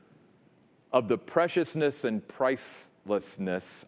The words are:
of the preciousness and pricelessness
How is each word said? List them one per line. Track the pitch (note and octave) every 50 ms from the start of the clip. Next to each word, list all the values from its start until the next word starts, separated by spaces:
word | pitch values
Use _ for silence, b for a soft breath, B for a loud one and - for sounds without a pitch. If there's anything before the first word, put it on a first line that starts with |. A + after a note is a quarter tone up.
| - _ - - _ _ _ _ _ _ _ _ _ _ _ _ _ - -
of | B2+ A#2+
the | G#2 A#2
preciousness | G#2+ - - - E3 E3+ F3 - F3+ E3 - - D#3+ D3+ C#3+ C#3 - -
and | B2 A2 G#2+ -
pricelessness | - - - C3+ C3 C3+ B2 - - - - - - _ _ - F#2 G#2 G2+ F#2 - - - G2 F#2 F2+ F#2 - - - - -